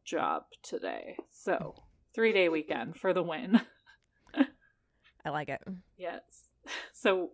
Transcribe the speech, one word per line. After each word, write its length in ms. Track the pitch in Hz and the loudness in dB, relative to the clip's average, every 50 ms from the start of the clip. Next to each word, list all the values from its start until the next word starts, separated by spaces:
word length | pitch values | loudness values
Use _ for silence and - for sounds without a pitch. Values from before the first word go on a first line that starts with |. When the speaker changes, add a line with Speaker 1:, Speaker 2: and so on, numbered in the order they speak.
| _ | _
Speaker 1:
job 380 | - - 156 - - 80 76 - _ - - - | -6 -2 0 0 0 0 -2 -4 _ -16 -20 -12
today, 540 | - - - - 92 58 53 - - - - - _ | -8 -8 -6 -6 -6 -6 -6 -8 -10 -12 -14 -14 _
so 460 | - - - - 175 - - - - - - - _ _ _ _ - | -18 -8 -2 0 0 0 -2 -4 -10 -14 -20 -20 _ _ _ _ -2
three-day 340 | - 226 226 214 196 185 170 | 2 4 4 6 6 6 4
weekend 480 | 160 156 151 - 156 131 117 165 165 - | 4 2 0 -2 -2 -4 -4 -6 -8 -2
for 160 | - 190 180 | 0 0 2
the 80 | 185 170 | 2 0
win. 380 | 175 160 156 - 175 208 233 - - - _ _ - - _ _ _ _ _ _ - - | 0 -2 -6 0 4 4 4 4 2 -8 _ _ -20 -20 _ _ _ _ _ _ -2 2
<laughs> 920 | - 269 - - _ _ _ _ _ _ _ _ _ _ _ _ _ - | 2 2 2 0 _ _ _ _ _ _ _ _ _ _ _ _ _ -8
Speaker 2:
I 40 | 156 | -6
like 200 | 143 151 151 - | -6 -4 -4 -6
it. 120 | 139 - - - 190 180 - _ _ - | -8 -10 -10 -10 -12 -12 -14 _ _ -12
Speaker 1:
Yes. 240 | 185 170 - - - _ - - - _ _ _ - - - - - - - | -10 -10 -10 -10 -12 _ -20 -20 -20 _ _ _ -14 -12 -10 -10 -12 -12 -8
So 380 | - - 220 190 185 175 - | -2 2 2 2 2 2 -2